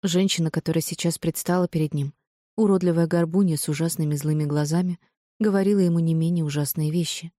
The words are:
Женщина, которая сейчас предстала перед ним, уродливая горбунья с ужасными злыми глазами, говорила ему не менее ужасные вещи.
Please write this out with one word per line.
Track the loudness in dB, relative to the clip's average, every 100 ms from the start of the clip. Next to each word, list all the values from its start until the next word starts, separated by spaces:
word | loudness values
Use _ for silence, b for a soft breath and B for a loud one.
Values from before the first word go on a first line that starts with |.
Женщина, | 0 0 0 0 -2
которая | -2 -2 -2
сейчас | -2 -4 -4 -2
предстала | -4 -4 -2 0 0
перед | 0 -2 -2
ним, | -6 -8 _ _ _ -2
уродливая | 2 4 2 2 2
горбунья | 2 2 2 2 0
с | -2
ужасными | -2 -2 -2 -2 0
злыми | 0 0 0
глазами, | 0 0 0 0 -4 _ _ _ _
говорила | 0 2 2 4
ему | 4 2
не | 2
менее | 2 2 0 0
ужасные | -2 -4 -2 -2
вещи. | 0 -2 -6 -12